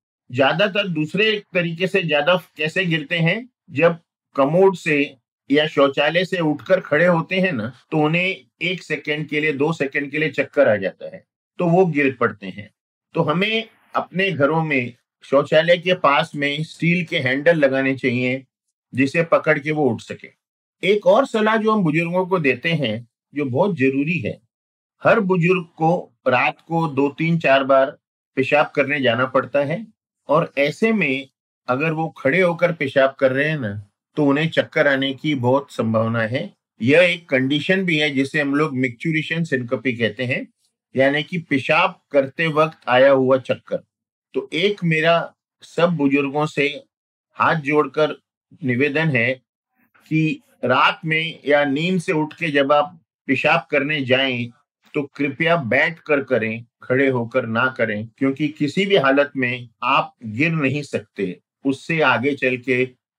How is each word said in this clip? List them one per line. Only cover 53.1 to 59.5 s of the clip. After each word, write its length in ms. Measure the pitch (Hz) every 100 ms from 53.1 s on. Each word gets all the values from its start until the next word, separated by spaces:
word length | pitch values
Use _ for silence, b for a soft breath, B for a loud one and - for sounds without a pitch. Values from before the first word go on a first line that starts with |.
| _ -
पेशाब 400 | 131 151 165 -
करने 340 | 147 139 151
जाएं, 460 | 127 131 135 123 120 - _ _ _
तो 80 | -
कृपया 540 | 135 - 143 131 165 170
बैठ 420 | 123 156 160 160
कर 240 | - 143
करें, 440 | 123 123 110 113 117 _
खड़े 260 | - 131 139
होकर 380 | 127 113 131 117
ना 280 | 113 127 120
करें, 300 | 113 104 113 -
क्योंकि 300 | 135 135 151
किसी 380 | - 147 185 196
भी 100 | 196
हालत 360 | 135 139 143 135
में 320 | 123